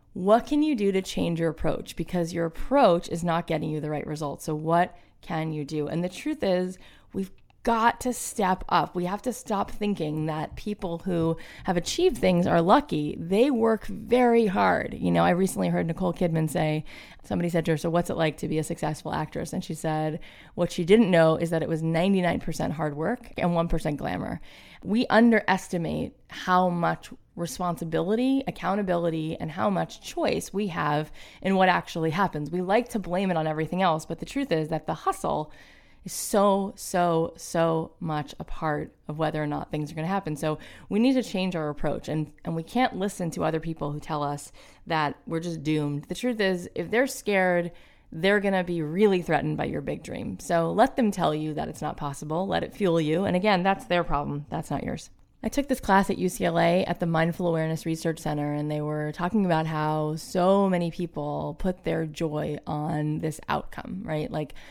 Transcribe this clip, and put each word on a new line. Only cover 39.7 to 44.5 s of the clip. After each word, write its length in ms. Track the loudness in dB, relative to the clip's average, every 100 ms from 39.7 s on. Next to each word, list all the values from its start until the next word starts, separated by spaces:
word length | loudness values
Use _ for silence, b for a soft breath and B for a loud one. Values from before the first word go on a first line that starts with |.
things 200 | -6 -6
are 40 | -4
gonna 120 | -2
happen. 280 | -2 -4 -4
So 220 | -4 -4 B B B
we 100 | 2
need 140 | 4
to 100 | 4
change 320 | 0 -2 -2 -2
our 140 | -4
approach, 400 | -2 -2 -2 -4
and, 220 | -4 -4 -8
and 120 | -6 -6
we 80 |
can't 340 | -2 0 0 0
listen 320 | -6 -4 -6
to 120 | -2
other 160 | -2 -2
people 320 | -4 -6 -6
who 80 | -6
tell 240 | -6 -4
us 280 | -4 -6 -10